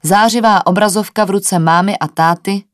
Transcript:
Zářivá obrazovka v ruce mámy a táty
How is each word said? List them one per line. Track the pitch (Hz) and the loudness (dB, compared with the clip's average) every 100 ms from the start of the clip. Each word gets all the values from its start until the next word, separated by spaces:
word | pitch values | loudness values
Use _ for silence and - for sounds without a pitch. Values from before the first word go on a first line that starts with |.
Zářivá | 156 196 226 233 220 196 - | 0 2 2 2 2 2 2
obrazovka | 185 208 196 208 - 196 | 0 0 -2 -6 -4 -2
v | |
ruce | 196 196 180 | -2 -2 -2
mámy | 165 170 196 202 | 2 2 0 -4
a | 151 | -6
táty | - 165 170 - 196 - | -2 0 0 -4 -6 -8